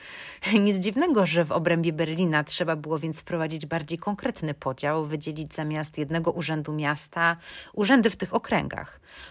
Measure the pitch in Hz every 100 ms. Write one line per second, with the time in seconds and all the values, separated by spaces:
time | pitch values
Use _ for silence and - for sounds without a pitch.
0 | - - - - 190 208 202 190 180 214
1 | 359 233 175 165 160 - 165 170 165 156
2 | 160 160 180 156 151 - 165 156 151 156
3 | 160 156 - 165 160 160 151 165 151 170
4 | - 202 247 - 156 147 135 127 147 156
5 | 151 156 156 151 156 - 151 156 156 -
6 | 147 165 165 170 147 156 151 151 147 147
7 | - 175 170 170 - - - - 202 262
8 | 214 - 185 233 - 185 139 - 156 -
9 | - - -